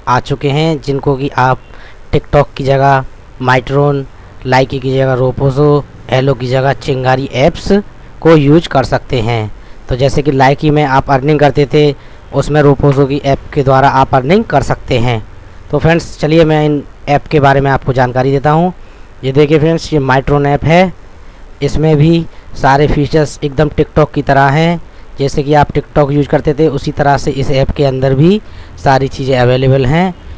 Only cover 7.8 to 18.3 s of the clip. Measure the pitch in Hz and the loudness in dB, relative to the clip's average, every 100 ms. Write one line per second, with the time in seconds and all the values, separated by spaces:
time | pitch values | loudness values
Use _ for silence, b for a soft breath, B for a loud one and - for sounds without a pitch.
7.8 | - B B - 160 156 139 165 - 139 | -2 B B -2 4 4 4 2 2 -2
8.8 | 113 131 - 131 110 117 107 - B B | 0 -4 -4 -4 -2 -2 -4 -10 B B
9.8 | - 123 135 156 143 135 131 143 151 147 | -8 -2 0 0 0 2 2 2 2 2
10.8 | 143 135 - 135 143 151 143 147 139 151 | 2 0 0 0 2 2 2 2 0 2
11.8 | 147 135 B B B 139 139 151 143 135 | 2 0 B B B -4 0 2 4 4
12.8 | 143 139 135 143 135 135 - 151 131 135 | 2 2 0 -2 -2 -2 -2 -2 2 2
13.8 | 139 131 135 135 131 208 226 143 - 131 | 4 2 2 0 2 0 2 -2 -2 -4
14.8 | - 127 123 113 - B B B - 143 | -2 -2 0 -2 -6 B B B -6 0
15.8 | 160 165 - - 151 165 156 156 151 147 | 2 0 -2 -6 0 2 4 2 2 -2
16.8 | - - - 143 - 151 139 139 139 131 | -6 -12 -2 -2 0 2 4 2 2 -2
17.8 | - 127 127 127 135 | -2 0 0 0 0